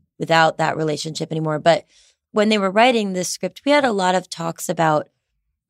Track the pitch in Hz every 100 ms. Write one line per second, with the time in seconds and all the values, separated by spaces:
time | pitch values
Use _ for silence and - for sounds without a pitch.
0 | _ - 165 165 160 - 160 - 156 147
1 | 160 156 156 160 156 151 170 156 - _
2 | _ _ _ 214 208 214 196 202 247 233
3 | 202 185 170 - 180 - 277 294 269 202
4 | 180 185 180 - 165 165 - 165 160 151
5 | - _ _ _ _ _ -